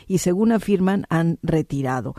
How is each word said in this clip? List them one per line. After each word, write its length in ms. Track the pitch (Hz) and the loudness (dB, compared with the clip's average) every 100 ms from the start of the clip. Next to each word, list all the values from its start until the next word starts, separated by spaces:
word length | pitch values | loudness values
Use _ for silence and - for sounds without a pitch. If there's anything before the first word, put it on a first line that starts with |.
| - | -2
y 120 | 185 | 0
según 340 | 180 180 226 | 2 2 2
afirman, 540 | 220 - 190 185 196 - | 2 2 2 2 0 0
han 300 | 165 165 - | 0 0 -2
retirado. 720 | 165 160 151 139 131 127 131 | 0 0 0 -4 -2 -4 -6